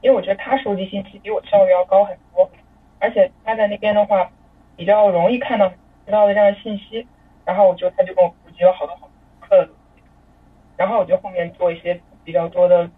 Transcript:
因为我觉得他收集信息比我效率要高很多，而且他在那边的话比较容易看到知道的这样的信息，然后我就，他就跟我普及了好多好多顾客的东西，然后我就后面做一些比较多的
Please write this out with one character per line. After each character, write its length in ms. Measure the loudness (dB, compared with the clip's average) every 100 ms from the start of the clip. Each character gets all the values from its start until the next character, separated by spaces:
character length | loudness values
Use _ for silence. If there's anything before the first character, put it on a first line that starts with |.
因 100 | 2
为 60 | 0
我 60 |
觉 60 | 0
得 60 | -8
他 200 | -4 -4
收 180 | -4
集 140 | -8 -6
信 160 | -10 -12
息 80 | -18
比 120 | -8
我 140 | -8
效 180 | 0 2
率 60 | 4
要 120 | 4
高 180 | 4 2 2
很 100 | -4 _
多， 160 | 0 0 _ _ _ _ _
而 140 | -4
且 180 | -2 -6 _
他 100 | -10
在 120 | -4 -4
那 100 | -2
边 180 | -2
的 120 | 0 0
话 240 | 0 -2 _ _ _ _ _
比 100 | -2
较 240 | 2 2
容 200 | 2 0
易 80 | -2
看 200 | -4 -2
到 120 | -2 -2 _ _
知 80 | -4
道 140 | 0 2
的 80 |
这 60 | 4
样 120 | 2
的 60 | 0
信 160 | -10 -12
息， 280 | -12 -14 -14 _ _ _
然 120 | -8 2
后 120 | 2
我 60 |
就， 140 | 2 -6
他 120 | -4
就 120 | -4
跟 100 | 0
我 60 | 0 0
普 80 | _ -2
及 80 |
了 80 | 0
好 140 | 0 -8
多 80 | -14
好 60 |
多 80 | -20 _ _ _
顾 60 | 0
客 120 | 2
的 80 | 2
东 80 | _ _
西， 80 | _ _ _ _ _ _ _ _ -6
然 120 | -4
后 100 | -2
我 60 |
就 120 | -2 -4
后 120 | -4
面 200 | -8 -10
做 180 | -4 -4
一 80 | -4
些 200 | -8 -10 _ _
比 80 | -8
较 160 | -6 -4
多 180 | 0 2
的 220 | 2 0